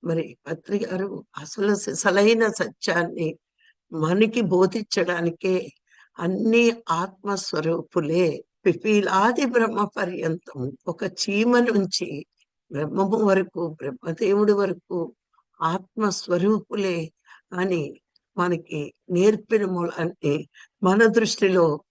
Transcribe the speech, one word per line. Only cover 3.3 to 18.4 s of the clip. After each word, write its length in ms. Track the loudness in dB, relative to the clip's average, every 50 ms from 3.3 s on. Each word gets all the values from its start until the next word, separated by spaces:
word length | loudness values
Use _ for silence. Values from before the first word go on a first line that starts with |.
| -6 _ _ _ _ _ _ _ _ _ _ _
మనకి 500 | -6 -4 0 0 4 4 2 2 2 0
బోధించడానికే 1300 | 0 2 4 4 4 2 2 -2 -6 _ -2 -2 0 0 -2 -2 -2 -4 -4 -2 -2 -2 -2 -2 -2 -6 _ _ _ _ _ _ -20 _ _ -6
అన్ని 520 | -4 -2 -2 0 0 2 4 4 4 4 2 -2 -4 -4
ఆత్మస్వరూపులే. 1500 | -2 -2 -2 -6 -8 _ _ -6 -6 -6 -6 -6 -6 -2 -2 -2 -2 -2 -4 _ _ -2 -2 0 0 2 2 2 0 -4 -10 _ _ _ _
పిపీలాది 800 | 0 0 0 0 2 2 2 2 2 2 2 2 2 2 2 -2
బ్రహ్మ 400 | 2 2 2 2 2 0 -2 -4 -4 _ -6
పర్యంతం, 800 | -6 -6 -6 -4 -4 -4 -4 -4 _ -14 -12 -8 -8 -8 -10 -10 _ -10
ఒక 160 | -8 -6 -6
చీమ 560 | -8 -6 -6 -6 -2 0 0 2 4 4 4
నుంచి 680 | 4 4 2 0 0 0 -4 -6 -6 -6 -8 -10 -12 _ _ _ _ _ _ _ _ _
బ్రహ్మము 460 | -6 -6 -6 -4 -2 -2 0 0 0 2
వరకు, 500 | 2 4 4 2 2 -2 _ -6 -6 -6
బ్రహ్మదేవుడి 840 | -8 -8 -10 -10 -10 -8 -8 -8 -6 -2 0 0 2 2 4 2 2
వరకు 600 | 2 2 -2 -2 -6 _ _ -6 -6 -6 -8 -10 _ _ _ _ _ _ _ _ _
ఆత్మస్వరూపులే 1500 | -2 -2 -2 -2 -6 _ _ -2 -2 -2 -2 -4 -4 -2 0 2 2 2 2 0 -2 _ -6 -4 -2 -2 -2 -4 -6 -8 _ _ _ _ -20 -20 _ _ -6
అని 460 | -4 -2 0 0 -2 -2 -4 -10 -16 _ _ _ _ _ _ _
మనకి 560 | -2